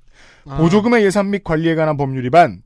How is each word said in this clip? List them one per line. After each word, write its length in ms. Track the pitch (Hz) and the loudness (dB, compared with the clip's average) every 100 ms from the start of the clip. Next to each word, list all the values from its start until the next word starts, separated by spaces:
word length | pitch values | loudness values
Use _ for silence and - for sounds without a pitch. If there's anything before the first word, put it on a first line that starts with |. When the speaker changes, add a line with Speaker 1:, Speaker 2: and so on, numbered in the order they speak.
| _ _ - _ 143 | _ _ -20 _ -10
Speaker 1:
아. 100 | 139 | -2
Speaker 2:
보조금의 460 | 165 208 220 240 | 0 2 2 2
예산 260 | 202 196 196 | 2 0 -2
및 120 | 202 | -4
관리에 320 | - 160 165 | -4 -2 -2
관한 220 | 160 156 147 | -2 -2 -2
법률 280 | 139 131 | -6 -6
위반 360 | 123 160 156 92 | 2 4 4 0